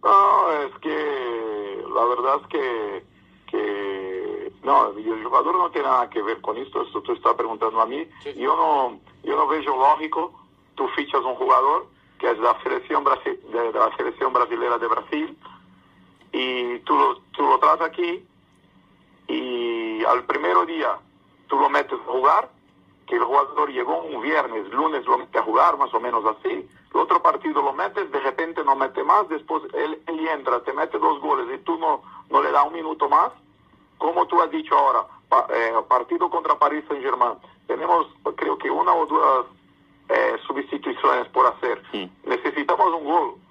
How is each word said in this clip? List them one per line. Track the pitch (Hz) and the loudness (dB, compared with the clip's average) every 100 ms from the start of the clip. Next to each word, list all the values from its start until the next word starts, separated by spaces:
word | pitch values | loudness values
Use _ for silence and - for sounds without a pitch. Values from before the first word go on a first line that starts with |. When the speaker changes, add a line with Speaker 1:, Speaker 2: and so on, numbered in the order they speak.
Speaker 1:
No, | - 196 202 202 185 | 6 6 6 4 2
es | 151 139 - | 0 -4 -8
que | 160 151 151 139 123 117 110 104 101 98 - | -6 -4 -4 -4 -6 -6 -6 -8 -8 -10 -4
la | - 117 | 0 2
verdad | 123 127 143 | 2 0 -2
es | - | -2
que, | 151 131 117 104 98 - _ _ _ - | -4 -2 -4 -6 -8 -14 _ _ _ -8
que | - 104 101 101 95 95 92 92 90 92 - | -4 -4 -4 -6 -6 -8 -8 -8 -8 -10 -8
no, | - 139 110 | 0 2 2
el | 101 110 110 | -4 -6 -6
jugador | 113 131 151 180 | 0 0 2 0
no | 175 | 0
tiene | 160 139 | 0 2
nada | 127 117 | 2 2
que | 117 | -2
ver | 101 107 | -4 -4
con | - 110 | -4 -6
esto, | 131 120 | -6 -6
esto | - 107 | -4 -6
tú | - | -6
estás | - - | -2 0
preguntando | - 117 110 113 110 | 0 -2 -2 -2 0
a | 113 | 0
mí. | 139 165 - | -2 -10 -12
Speaker 2:
Sí, | - | -14
sí. | - | -4
Speaker 1:
Yo | 131 165 | -2 2
no, | 160 143 127 110 _ _ | 2 2 0 -4 _ _
yo | - 143 | -4 0
no | 147 | 0
veo | 156 143 131 | 0 -2 2
lógico, | 135 151 156 160 175 - _ _ _ | 4 4 0 -4 -4 -8 _ _ _
tú | - 131 - | -6 -4 -4
fichas | 143 139 | -2 -2
un | 127 | -2
jugador | 123 131 127 135 165 - _ _ _ | -4 4 4 6 2 -2 _ _ _
que | - | -2
es | 113 | 2
de | |
la | 113 - | 2 2
selección | - 131 - 151 | 0 -4 -2 0
brasi-, | 143 139 139 123 - | 2 0 -2 -6 -6
de, | 113 117 | -2 -2
de | 107 | 2
la | 110 - | 0 0
selección | - - 127 | -6 -2 0
brasilera | 123 117 117 123 117 | 0 0 0 -2 -2
de | 113 | 0
Brasil | 113 - 151 156 - - - _ _ _ _ _ _ _ | -2 -2 -4 -4 -8 -20 -20 _ _ _ _ _ _ _
y | - 127 127 123 120 | -4 -2 -2 -4 -6
tú | - 147 | 0 2
lo, | 139 127 _ | 2 0 _
tú | - | -2
lo | 143 131 | 2 4
traes | 151 160 | 4 2
aquí | 160 160 175 180 - _ _ _ _ _ _ _ _ _ - | 0 -2 -4 -4 -12 _ _ _ _ _ _ _ _ _ -8
y | 127 127 123 120 117 113 110 | -6 -4 -4 -4 -4 -6 -2
al | 117 123 | 0 0
primer | 123 - 165 180 170 | 0 -4 2 2 0
día | 165 131 101 _ _ _ _ _ | -2 -4 -4 _ _ _ _ _
tú | 139 | 0
lo | 139 | 2
metes | 143 139 123 | 2 -2 -6
a | 127 | -4
jugar, | 123 135 190 220 _ _ _ _ _ - | 0 4 4 0 _ _ _ _ _ -4
que | 123 | -2
el | |
jugador | 123 139 139 147 147 | 2 2 2 -2 -2
llegó | 131 123 160 | -2 -4 -4
un | 160 135 | -4 -8
viernes, | 127 156 139 113 95 | -2 -2 -2 -6 -6
lunes | 120 156 147 123 | -2 0 -2 0
lo | 123 | -2
mete | - - | 0 -4
a | |
jugar, | 113 117 151 147 | 0 4 4 2
más | 131 | -2
o | 110 | -2
menos | 120 117 | -2 -2
así, | 107 107 - - - _ _ | -2 -2 -6 -6 -10 _ _
el | - | -2
otro | - - | 2 4
partido | 165 151 320 147 | 4 2 -2 0
lo | 139 | 0
metes, | 135 196 208 175 | -2 -4 -4 -4
de | 147 | -2
repente | 127 - 165 165 | -2 -2 -6 -2
no | 143 139 | 0 0
mete | 135 - | 0 -2
más, | - - - | 2 2 2
después | 156 - 156 - | -6 -4 -6 -4
él, | - 151 156 - | -4 -4 -6 -8
él | 160 160 | -6 -4
entra, | 151 131 120 | -4 -2 -2
te | 143 | -2
mete | 135 160 208 | -4 -4 0
dos | - - | 0 0
goles | 151 139 120 | 0 0 -2
y | 135 | -8
tú | - 165 | -6 -2
no, | 160 143 - - - | 0 -2 -6 -20 0
no | 143 | 0
le | 151 | 2
das | 143 151 | 4 2
un | |
minuto | 165 156 156 143 | 0 -8 -2 2
más, | 147 214 - _ _ _ _ _ _ | 4 2 -4 _ _ _ _ _ _
como | 156 175 180 | -2 0 2
tú | 175 | 2
has | 165 | 2
dicho | 156 156 143 | -2 0 2
ahora, | 139 117 - - _ | 4 2 -2 -12 _
pa-, | - - | 2 2
eh, | 120 117 113 - | 0 0 0 2
partido | 123 120 170 165 | 0 2 -2 0
contra | 165 160 151 | -2 0 2
Paris | 147 151 151 | 2 0 -6
Saint-Germain, | 143 131 123 120 110 - _ _ | -4 -2 0 0 0 -14 _ _
tenemos | - 170 170 - _ - - | -4 2 2 0 _ -8 -4
creo | - 143 | -4 -2
que | 135 | -2
una | 147 175 | 0 2
o | 170 156 | 2 2
dos, | 156 151 135 117 _ _ _ _ _ _ | 2 4 4 0 _ _ _ _ _ _
eh, | 123 117 113 - | 0 0 -2 -6
sustituciones | 135 139 143 - 127 139 131 117 | -8 -6 -6 -6 -2 0 0 0
por | 135 123 | 2 2
hacer, | 113 127 113 - | 2 -4 -4 -6
Speaker 3:
Sí. | 104 92 _ | -10 -10 _
Speaker 1:
necesitamos | - 123 - 151 143 175 - | -6 -2 -2 -4 -2 2 2
un | 165 | 2
gol | 143 170 131 - _ | 0 0 0 -6 _